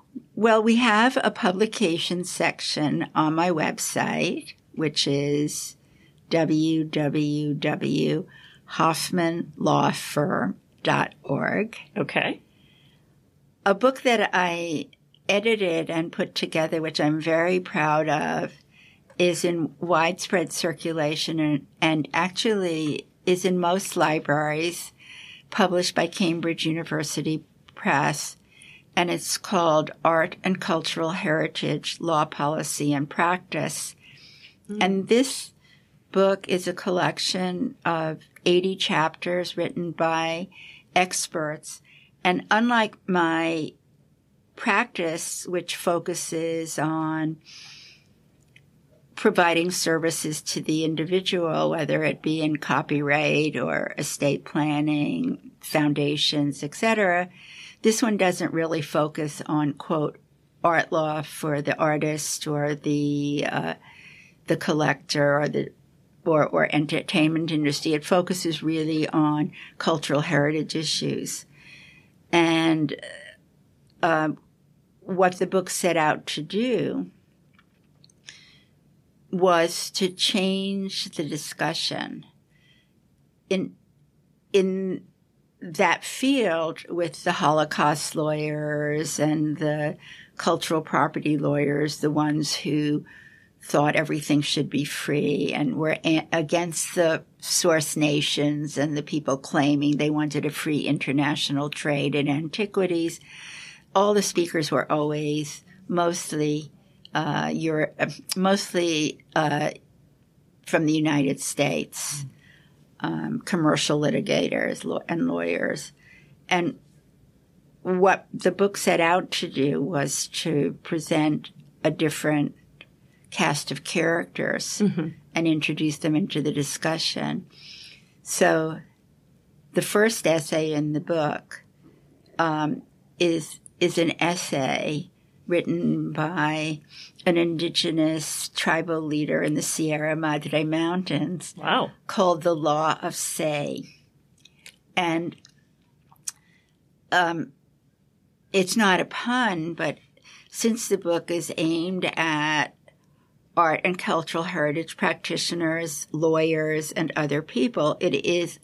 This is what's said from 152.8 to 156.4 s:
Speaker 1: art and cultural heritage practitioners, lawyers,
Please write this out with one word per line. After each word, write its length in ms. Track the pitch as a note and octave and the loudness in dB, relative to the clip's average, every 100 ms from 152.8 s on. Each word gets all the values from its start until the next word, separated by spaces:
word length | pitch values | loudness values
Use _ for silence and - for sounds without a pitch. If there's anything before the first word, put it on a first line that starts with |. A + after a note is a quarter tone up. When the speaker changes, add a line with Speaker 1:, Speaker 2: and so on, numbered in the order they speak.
| _ _ _ _ _ _ _ - | _ _ _ _ _ _ _ 2
Speaker 1:
art 240 | E3 D#3 | 2 2
and 140 | F#3 F3+ | 0 -2
cultural 460 | - E3 D#3 E3 | -2 -2 -2 -4
heritage 520 | F3 F3+ D3+ D3 E3 - | -4 0 0 0 -6 -2
practitioners, 1120 | F3+ E3 - D#3+ - E3+ D#3+ E3 E3 D3 - | -2 -2 -4 -4 -2 -2 -2 -2 -4 -8 -8
lawyers, 800 | D3+ D#3+ D#3+ | 0 2 4